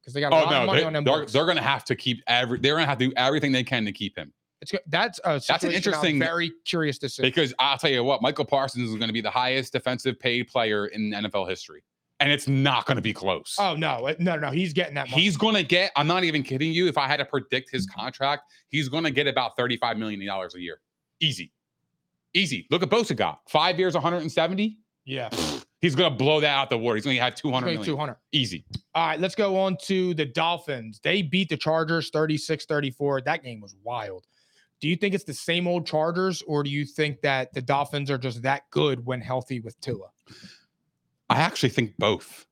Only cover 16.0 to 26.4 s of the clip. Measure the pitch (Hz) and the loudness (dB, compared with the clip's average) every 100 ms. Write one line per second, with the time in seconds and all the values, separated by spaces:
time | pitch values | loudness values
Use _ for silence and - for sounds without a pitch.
16 | 151 180 175 151 135 131 160 160 180 151 | 2 2 2 0 -2 -2 0 2 2 2
17 | 135 143 139 139 - 127 131 131 190 - | 0 0 0 -4 -2 -4 -2 -6 -4 -6
18 | 117 - 139 143 - _ _ 143 135 147 | -10 -2 -2 -2 -6 _ _ -4 -2 -2
19 | 165 139 139 131 120 - 123 120 120 107 | 0 2 2 2 -2 0 0 0 -2 -2
20 | 110 101 98 98 92 87 87 80 _ _ | -4 -6 -6 -6 -6 -10 -12 -14 _ _
21 | _ _ 160 113 85 _ _ _ _ _ | _ _ -4 -4 -12 _ _ _ _ _
22 | _ _ _ 175 190 117 - 170 170 220 | _ _ _ -2 0 -4 -2 -2 2 2
23 | 233 123 92 76 - 151 170 170 185 165 | 2 0 0 -2 -2 2 2 2 0 2
24 | 151 175 160 - 165 190 220 214 _ _ | 0 -2 -2 0 0 0 -2 -2 _ _
25 | - 131 117 - 82 - - _ 175 139 | -12 -8 -6 -4 -4 -6 -12 _ 0 2
26 | 175 120 135 156 | 0 2 2 4